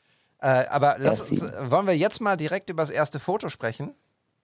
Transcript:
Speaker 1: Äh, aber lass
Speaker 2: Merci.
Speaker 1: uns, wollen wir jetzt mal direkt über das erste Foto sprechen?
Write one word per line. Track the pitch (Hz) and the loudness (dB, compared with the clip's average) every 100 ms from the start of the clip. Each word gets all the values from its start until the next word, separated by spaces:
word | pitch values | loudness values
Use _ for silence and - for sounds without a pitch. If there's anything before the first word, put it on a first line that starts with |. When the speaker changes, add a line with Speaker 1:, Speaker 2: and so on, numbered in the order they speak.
| _ _ _ _ | _ _ _ _
Speaker 1:
Äh, | 139 127 - | 2 2 2
aber | 143 143 110 | 2 2 4
lass | 139 - - | 2 2 0
Speaker 2:
Merci. | - 165 | -2 -2
Speaker 1:
uns, | 101 131 | -6 0
wollen | 165 196 | 2 4
wir | 165 | 2
jetzt | 196 - | 2 0
mal | 214 185 | 0 -2
direkt | 151 190 196 | -2 -4 -4
über | 160 | -4
das | 151 | -2
erste | - 151 147 | 0 -2 -2
Foto | - 208 185 | -4 -4 -4
sprechen? | - 113 - 147 - _ _ _ _ | -6 -6 -6 -10 -12 _ _ _ _